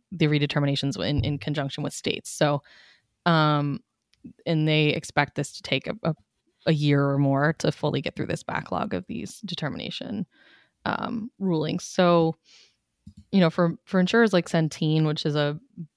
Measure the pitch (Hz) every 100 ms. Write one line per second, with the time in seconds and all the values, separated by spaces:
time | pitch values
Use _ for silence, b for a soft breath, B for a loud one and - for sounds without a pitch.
0 | - 170 151 147 143 151 143 139 139 98
1 | 90 147 147 143 - 151 139 - 147 -
2 | - - - - 151 147 b b b b
3 | b _ - 165 151 147 143 139 _ _
4 | _ _ - - - 165 156 156 151 -
5 | - - 143 - 147 - - 135 - -
6 | 165 151 _ _ _ _ - 156 147 143
7 | 143 139 143 139 147 156 - - 151 -
8 | 151 - - - - - - - - -
9 | 185 - 196 - 185 170 147 - - -
10 | - - 175 b b b b b - -
11 | - - 220 - 196 160 156 175 - -
12 | 175 170 165 - b b b b _ _
13 | - - - 196 165 - 170 - - 190
14 | 180 233 226 185 165 165 156 - 156 156
15 | 156 151 160 147 147 151 _ - 160